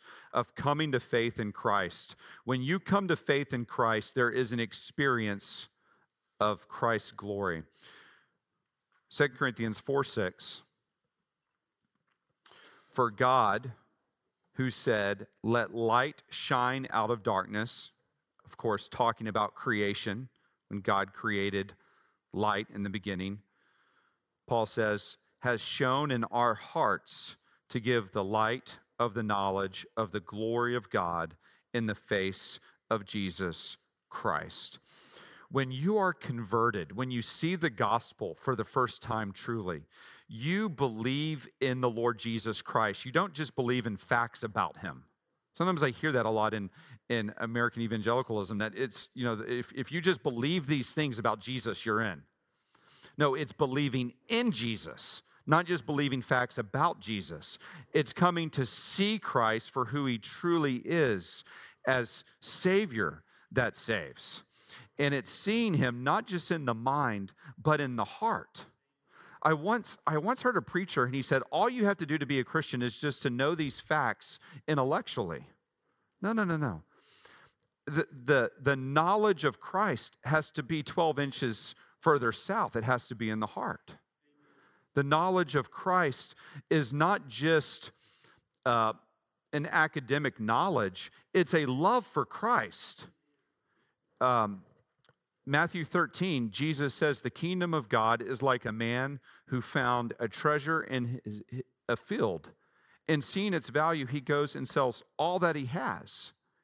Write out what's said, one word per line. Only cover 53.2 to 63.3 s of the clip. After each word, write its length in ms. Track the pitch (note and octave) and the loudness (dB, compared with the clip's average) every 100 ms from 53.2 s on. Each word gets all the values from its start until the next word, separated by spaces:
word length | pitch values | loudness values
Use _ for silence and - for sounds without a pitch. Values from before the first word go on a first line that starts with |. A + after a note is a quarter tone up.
| D3 C3+ | 2 2
it's 160 | C#3+ | -4
believing 600 | - C#3 C3+ C#3+ B2+ B2 - - | 0 0 2 0 0 -2 -8 -2
in 220 | A#3 B3 | 2 2
Jesus, 720 | B2 A#2 G#2+ - - - - - _ - | 0 -2 -4 -8 -8 -8 -8 -12 _ 2
not 160 | D#3 | 2
just 220 | F3 E3+ A#2 | 4 -2 0
believing 340 | D3 C#3+ C3 | 0 0 -2
facts 380 | - B2+ B2 - | 0 0 0 -4
about 400 | G#2 C3 E3 - | -6 0 0 0
Jesus. 600 | F#2+ G#2 E2+ D2+ - - - - - | -6 -6 -6 -8 -8 -10 -12 -20 -2
It's 200 | D#3 C#3 | 0 0
coming 380 | - F3+ E3+ D#3+ | 2 2 4 -2
to 160 | - B2 | -2 -4
see 500 | - - - G3+ A3 | -4 -4 0 0 0
Christ 540 | - B2+ A2 A2 - | -2 2 2 0 -2
for 140 | C3+ | -4
who 220 | A#2+ C#3+ C3+ | -2 -2 -2
he 120 | A#2 | -2
truly 640 | - - F3 E3+ C#3+ B2 | -6 -6 0 2 2 -2
is 600 | - E3+ C3+ G2 - - - - - _ - | 0 2 2 2 -4 -10 -12 -20 -20 _ 0
as 380 | B2+ A#2 - - _ | 0 0 -8 -14 _
Savior 800 | - - F#3 G3 G#3 A2+ E2+ - _ | -8 -2 2 2 2 0 -2 -2 _